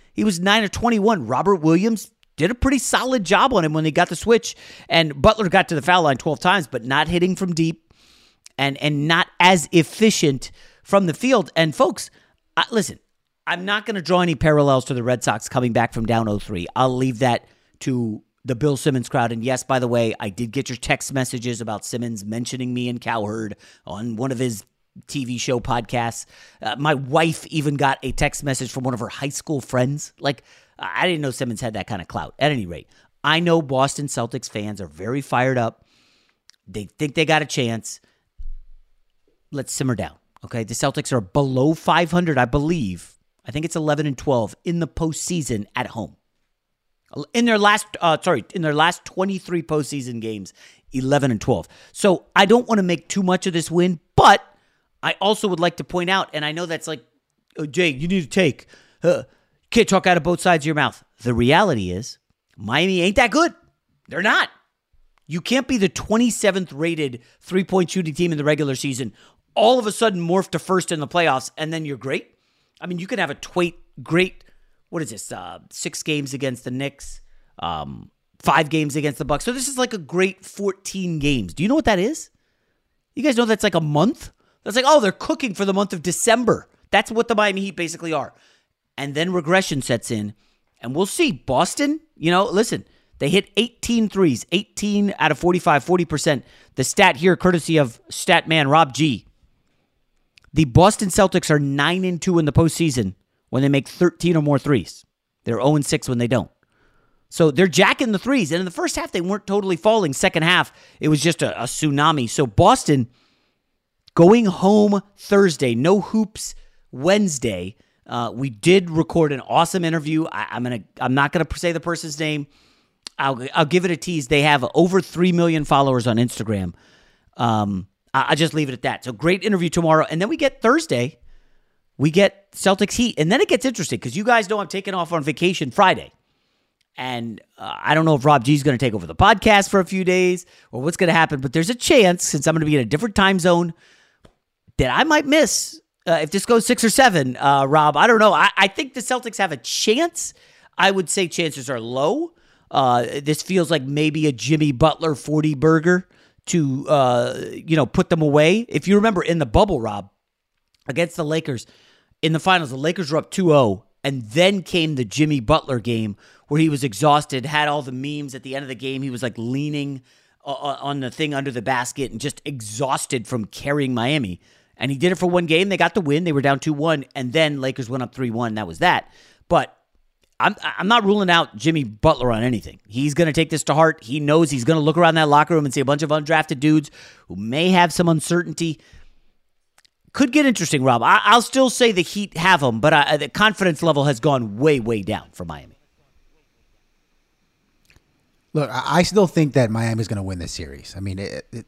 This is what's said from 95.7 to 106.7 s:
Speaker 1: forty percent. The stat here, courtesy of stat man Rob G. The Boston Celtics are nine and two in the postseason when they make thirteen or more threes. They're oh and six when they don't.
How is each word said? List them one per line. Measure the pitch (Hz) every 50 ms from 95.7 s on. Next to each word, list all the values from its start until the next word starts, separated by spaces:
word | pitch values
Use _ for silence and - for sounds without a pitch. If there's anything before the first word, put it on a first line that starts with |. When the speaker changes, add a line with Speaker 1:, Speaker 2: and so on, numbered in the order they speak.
| 151 139 -
Speaker 1:
forty | 165 185 180 165
percent. | - 156 139 - 160 143 117 - _ _ _ _ _ _
The | - 131
stat | - - - 196 180 139
here, | 123 170 190 165
courtesy | - - 180 175 165 - - 160
of | 151 139 113 - - _ -
stat | - - - 185 175 160 -
man | 151 160 160 139
Rob | 135 147 160 165 135 110
G. | 135 160 151 117 95 - _ _ _ _ _ _ _ _ _ _ _ _ _ _ _ _ _ _ _ _ _ _ _ _ _ -
The | 143 160
Boston | 127 113 160 180 208 - - 214 180
Celtics | - - 190 185 - 175 - -
are | 151
nine | 147 143 139 139 143 143 160 175 185 185
and | 185 175 151
two | - 190 175
in | 170 156
the | 147 -
postseason | 165 165 156 - - 170 156 123 127 101 92 - _ _ _ _ _ _ _
when | - 131 139
they | 139
make | 143 143 -
thirteen | - - - 180 170 - - 170 175 170
or | 160 147
more | 147 143 131
threes. | - 147 143 107 80 - - - _ _ _ _ _ _ _ _ -
They're | - 117 101
oh | 127 147 151
and | 147 139
six | - 160 - -
when | - 127 120
they | 120
don't. | 113 131 110 78 - _ _ _ _